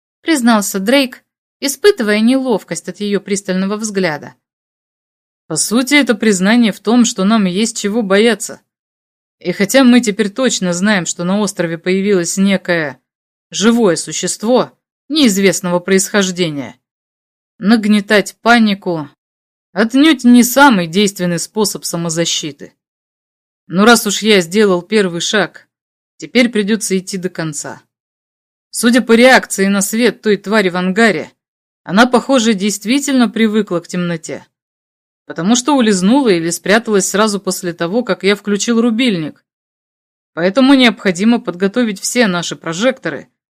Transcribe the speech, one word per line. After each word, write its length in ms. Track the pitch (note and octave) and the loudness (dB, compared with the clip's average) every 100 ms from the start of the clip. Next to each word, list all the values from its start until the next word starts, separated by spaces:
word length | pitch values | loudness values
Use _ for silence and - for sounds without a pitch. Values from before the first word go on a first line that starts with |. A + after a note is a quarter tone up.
| _ _ | _ _
признался 580 | - D#4 A#3+ A3 G3 G3 | -2 0 2 2 0 -4
Дрейк, 440 | G3 C#4 C4 - _ _ _ _ | 0 0 0 -6 _ _ _ _
испытывая 580 | C4+ - G#4 G#4 G#3 G#3 | -8 0 2 2 0 2
неловкость 680 | A3+ C4 C4 F#3+ - E3+ - | 2 2 0 -2 -4 -12 -12
от 100 | F3+ | -8
ее 220 | G#3 G3 | -4 -4
пристального 560 | G3+ G3 - F#3 F#3+ G#3 | -4 -6 -4 -4 -4 -4
взгляда. 580 | A3 G3 F3+ D3 C3 - _ _ _ _ _ _ _ _ _ _ - | -6 -2 -2 -4 -10 -20 _ _ _ _ _ _ _ _ _ _ -10
«По 80 | D#3 | -6
сути, 400 | - A3+ C4 C#4+ | -2 -2 2 2
это 180 | C4 | 2
признание 600 | A3+ A3 F#3 F#3+ A#3+ A3+ | 0 0 0 2 2 2
в 60 | - | -2
том, 240 | - A#3+ A3+ | 0 2 2
что 180 | - | 0
нам 220 | F#3+ A3+ F#3+ | 0 2 0
есть 320 | F3+ A3+ - | -2 -4 -4
чего 240 | G#3 A3 | -4 -2
бояться. 600 | G3 G3 A#3 A3+ - - _ _ _ _ _ _ _ _ | 0 2 2 0 -6 -14 _ _ _ _ _ _ _ _
И 140 | E3+ | -6
хотя 300 | - G3 C4+ | -4 0 4
мы 180 | B3+ B3 | 6 4
теперь 280 | A#3 F#3+ G#3 | 2 -2 -4
точно 440 | G#3 B3+ - F#3 | -2 -2 -2 -2
знаем, 320 | F3 G3+ G3+ E3 | -2 0 0 -2
что 180 | - | -6
на 160 | F3 G3+ | -4 -2
острове 380 | G3 - E3+ E3 | -2 -4 -6 -4
появилось 600 | F#3 F#3+ G3 F#3+ E3 - | -2 0 0 0 0 0
некое 600 | G3 F#3+ - E3+ D3 B2+ _ _ _ _ _ | 0 0 0 -2 -4 -8 _ _ _ _ _
живое 440 | D#3 G#3 A#3 G#3+ D#3 | -2 2 4 2 0
существо 840 | - D#3 F3+ - G#3+ B3 E3 _ _ _ - | -4 -8 -8 -6 0 0 0 _ _ _ -6
неизвестного 720 | D4+ C4 F#3+ G3 - F3+ F3 | 0 2 4 2 0 -2 -4
происхождения, 960 | F3+ F#3+ - G#3 F#3+ F3 E3+ C#3+ A2+ - _ _ _ _ _ _ _ - | 0 0 0 -2 -2 -2 -4 -6 -10 -16 _ _ _ _ _ _ _ -6
нагнетать 800 | F#3+ A#3 G#3 G#3 G3 G#3 F#3+ - | 0 2 2 0 2 0 0 -2
панику 680 | A3 A#3+ G#3+ G3 F#3+ E3 C#3 _ _ _ _ _ _ | 2 4 4 0 -4 -6 -8 _ _ _ _ _ _
отнюдь 540 | F3 A3+ C4 D#4 D4+ A#3+ | -2 0 2 2 4 6
не 180 | A#3+ | 6
самый 440 | A#3 C#4 C#4+ G3+ E3+ | 6 4 4 4 0
действенный 520 | F3 G#3 G3 F3+ E3+ | 0 0 0 -4 -4
способ 460 | - G#3+ G3+ D#3 - | -6 -4 -4 -4 -8
самозащиты. 880 | E3+ E3+ D#3+ E3 - D#3+ - F2+ _ _ _ _ _ _ _ _ _ - | -6 -4 -4 -4 -4 -8 -12 -20 _ _ _ _ _ _ _ _ _ -6
Но 180 | E3+ G#3+ | 2 4
раз 200 | G#3 G3+ | 4 2
уж 160 | - | -2
я 200 | G#3+ G3+ | 2 2
сделал 400 | E3 G3+ G#3 F3+ | 2 2 2 2
первый 400 | F3 G#3+ F#3+ E3+ | 0 -2 -2 -4
шаг, 460 | - G#3+ E3 - _ _ _ _ _ - | -4 -2 -4 -8 _ _ _ _ _ -20
теперь 320 | D#3 A#3 B3 | -4 0 0
придется 480 | A3 G3 A3 - F#3+ | 0 -2 -2 -2 -4
идти 200 | F#3 F#3+ | -4 -8
до 120 | F3+ | -8
конца. 520 | F3+ D#3+ D3 C#3 - _ _ _ _ _ _ _ _ _ | -8 -8 -8 -12 -16 _ _ _ _ _ _ _ _ _
Судя 300 | - A#3+ B3 | -4 0 2
по 120 | A#3 | 4
реакции 540 | A3+ B3+ B3 - - G3 | 4 6 4 2 -2 0
на 140 | G3+ | 0
свет 400 | F#3+ A3 A#3+ - | -2 0 -2 0
той 140 | G#3+ G3 | -2 -2
твари 340 | F#3+ A3 F#3+ | 0 -2 0
в 60 | F3+ | -2
ангаре, 560 | F#3 F#3 A3+ E3 - _ _ _ _ _ | -2 2 2 0 -6 _ _ _ _ _
она, 240 | - F#3+ B3 | -2 2 4
похоже, 460 | A#3+ - C4+ A3 | 2 2 0 2
действительно 760 | G3+ G#3 - G3 C#4 C#4+ C4 A#3 | 0 -2 -4 -2 -2 0 0 0
привыкла 500 | G#3+ A3 G#3+ G#3 E3+ | 0 0 0 -2 -4
к 80 | - | -6
темноте, 580 | F3+ F3 E3+ - C3 - _ _ _ _ _ _ _ - | -6 -6 -6 -10 -14 -16 _ _ _ _ _ _ _ -14
потому 300 | D3 F3 A#3 | -4 0 0
что 220 | - C#4 | 2 0
улизнула 520 | A3 F#3+ F#3+ C4+ B3 | 2 2 2 2 2
или 200 | F3 E3 | 0 -2
спряталась 580 | E3+ F3+ A3 A3+ G3+ F3+ | -4 0 0 0 -2 0
сразу 320 | F#3+ A3 G3 | 0 0 -2
после 320 | G3 F#3 F3+ | -6 -8 -8
того, 300 | E3 E3+ A3 | -6 -4 -4
как 200 | B3 F3+ | -4 -2
я 120 | F#3+ G3+ | -2 -2
включил 460 | - G3+ - A3+ | -2 -4 -2 0
рубильник. 640 | A#3 A3 C4 F3+ D3 - _ _ _ _ _ _ _ _ _ | 0 0 0 -2 -6 -12 _ _ _ _ _ _ _ _ _
Поэтому 400 | - F3+ G3 C4 | -4 -2 2 4
необходимо 640 | C#4 B3 - G3+ E3+ A3 A#3+ | 4 4 0 -2 0 0 0
подготовить 640 | A#3+ F3+ G3 B3 A#3 G3 | -2 -4 -2 0 -4 -4
все 260 | - B3 A3 | -4 0 0
наши 300 | F3 D#3+ D3+ | -2 -6 -10
прожекторы 720 | E3 E3 B3 B3+ E3+ C#3 - _ _ | -10 -4 -2 -2 -6 -10 -14 _ _